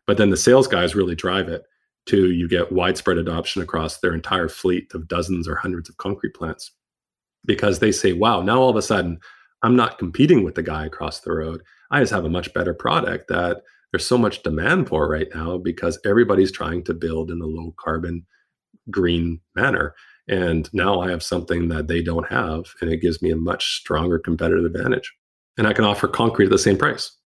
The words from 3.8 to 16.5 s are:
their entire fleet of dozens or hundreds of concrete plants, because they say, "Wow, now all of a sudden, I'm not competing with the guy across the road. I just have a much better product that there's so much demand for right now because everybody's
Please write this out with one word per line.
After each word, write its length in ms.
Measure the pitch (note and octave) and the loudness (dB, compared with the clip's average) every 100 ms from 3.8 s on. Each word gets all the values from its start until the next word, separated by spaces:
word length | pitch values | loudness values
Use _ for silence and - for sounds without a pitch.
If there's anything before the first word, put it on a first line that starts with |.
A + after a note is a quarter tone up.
| D#2+ - | -6 -4
their 140 | F#2 | -4
entire 360 | E2 - F#2 E2 | -2 -2 -2 -2
fleet 440 | - F#2 F2+ - | -2 -2 -2 -4
of 140 | E2 E2 | -12 -6
dozens 400 | F2 E2+ F2+ E2 | -6 -4 -4 -4
or 80 | G2+ | -6
hundreds 320 | - F2 E2 | -6 -6 -10
of 80 | - | -10
concrete 380 | F#2+ G2+ - | -8 -6 -8
plants, 360 | - E2 D#2 - _ _ _ _ _ _ _ | -8 -10 -10 -14 _ _ _ _ _ _ _
because 340 | - G2+ G#2 F#2 | -2 0 2 2
they 120 | A2 | 2
say, 220 | F#2+ G2 | 2 2
"Wow, 300 | F2 A2 F#2 | 2 2 2
now 180 | F#2 A#2+ | 2 4
all 100 | C3 | 4
of 60 | G#2+ | 2
a 60 | |
sudden, 360 | - G2+ F2 E2 - - _ _ | 2 0 0 -6 -12 -20 _ _
I'm 140 | A2+ B2 | 2 4
not 220 | A#2 - | 2 -2
competing 460 | F#2 E2 D3+ D#3 | -4 2 6 6
with 120 | F#2 - | 4 -2
the 60 | |
guy 220 | D#2+ D#2 | -4 -4
across 360 | D#2 - E2 - | -6 -8 -8 -8
the 120 | - | -6
road. 300 | D#2+ D#2+ E2 - _ - | -4 -4 -8 -14 _ -2
I 100 | C#3 | 0
just 120 | B2 | 2
have 120 | G#2 | 0
a 60 | E2 | -2
much 220 | F2 F2 | -2 -4
better 220 | - F2 | -2 -2
product 540 | E2+ - E3 F2 E2+ - | 0 0 0 0 -4 -4
that 340 | F2+ F2 F2 - _ _ | -2 -2 -4 -8 _ _
there's 140 | - - | -4 2
so 120 | B2 | 2
much 240 | A2 - | 2 0
demand 460 | - D#2 F#2+ F#3 - | -4 -2 2 2 0
for 200 | D#2+ D2 | 0 0
right 200 | D#2 - | 0 -4
now 240 | D#2+ E2 F#2 | -6 -6 -4
because 400 | F2+ E2+ E2+ E2 | -6 -4 -4 -2
everybody's 480 | G#2 G#2 G#2 F#2+ F#2+ | 2 4 4 4 2